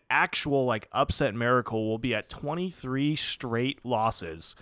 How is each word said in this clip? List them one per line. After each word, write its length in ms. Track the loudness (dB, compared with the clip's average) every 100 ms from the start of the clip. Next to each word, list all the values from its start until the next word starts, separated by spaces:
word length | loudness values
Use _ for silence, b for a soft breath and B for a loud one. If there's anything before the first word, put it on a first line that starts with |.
| 0
actual, 560 | 2 2 0 2 4 4
like, 220 | 0 0
upset 440 | 0 0 2 0 2
miracle, 520 | 2 2 2 -2 -2
will 120 | -2
be 160 | -2 -2
at 120 | -4
twenty-three 880 | -8 -6 -4 -6 -6 -4 0 0 0
straight 680 | -2 -4 -2 -2 -2 -4 -2
losses. 720 | 0 0 0 -6 -8 -10 b